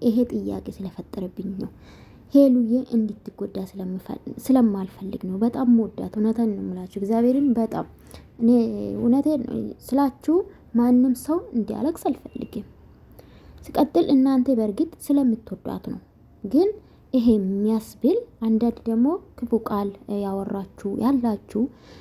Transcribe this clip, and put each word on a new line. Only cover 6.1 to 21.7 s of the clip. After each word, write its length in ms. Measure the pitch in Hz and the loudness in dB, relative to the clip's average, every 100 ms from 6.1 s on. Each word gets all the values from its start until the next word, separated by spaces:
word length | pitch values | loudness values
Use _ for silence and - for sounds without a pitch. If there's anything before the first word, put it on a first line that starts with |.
እውነቴን 360 | 214 214 220 226 | -2 -2 0 -2
ነው 120 | 196 | -2
የምላችሁ። 380 | 190 185 185 202 | -8 -10 -10 -6
እግዚአብሔርን 500 | 196 226 240 269 285 | -2 2 2 2 2
በጣም 320 | 233 226 - - - - - - - | 2 0 -4 -8 -14 -20 -20 -18 0
እኔ 120 | 233 240 226 208 202 | 4 4 2 -4 -6
እውነቴን 480 | 202 233 269 294 302 | -2 2 2 2 -2
ነው 120 | - 226 214 - | -4 -6 -8 -10
ስላችሁ 560 | - 269 277 - - 349 - - - 226 | -4 0 0 -2 0 0 0 -12 -4 0
ማንም 380 | 240 247 262 247 | 4 4 4 0
ሰው 220 | - 339 - | -2 -4 -2
እንዲያለቅስ 540 | 240 202 214 277 339 370 | -6 -4 -4 -4 -4 -4
አልፈልግም። 640 | - - - - 202 - - - - - - - - - - | -4 -8 -12 -10 -12 -14 -20 -20 -20 -20 -20 -20 -20 -20 -20
ሲቀጥል 440 | - - 294 339 - | -6 -2 0 2 4
እናንተ 380 | 269 269 262 247 | 4 4 4 2
በእርግጥ 380 | 233 214 202 330 - | 2 0 -2 -4 -4
ስለምትወዷት 840 | - 285 254 220 - 185 - 185 - | 0 2 2 0 -6 -12 -8 -8 -8
ነው። 120 | - - _ - - | -12 -16 _ -20 -14
ግን 260 | 190 269 403 415 - - - | -2 2 2 -2 -12 -20 -4
ይሄ 120 | 262 233 | 2 4
የሚያስብል 840 | 214 190 196 214 220 220 - 262 453 480 - | 2 2 0 0 0 -4 -2 0 0 -4 -6
አንዳንድ 360 | 226 220 233 233 | 0 2 0 -2
ደግሞ 220 | 226 226 269 349 - | -4 0 0 0 -8
ክፉ 180 | - 240 220 | -12 -4 -2
ቃል 280 | - 202 202 - - 202 | -2 -4 -4 -8 -8 -6
ያወራችሁ 720 | 196 196 196 196 190 - 202 - | -4 -6 -6 -8 -10 -10 -8 -2
ያላችሁ፣ 600 | 233 269 233 202 - 208 254 | 0 0 0 -4 -6 -4 -4